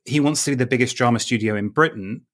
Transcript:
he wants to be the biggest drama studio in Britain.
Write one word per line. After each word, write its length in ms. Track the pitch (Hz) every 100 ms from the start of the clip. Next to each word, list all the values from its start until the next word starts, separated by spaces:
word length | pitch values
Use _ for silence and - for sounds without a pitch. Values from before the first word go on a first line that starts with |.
| -
he 120 | 147
wants 260 | 147 151
to 80 | 143
be 20 |
the 120 | 131 127
biggest 300 | 123 123 -
drama 240 | 123 117
studio 340 | - 117 107
in 140 | 104 104
Britain. 540 | 147 160 123 95 117 _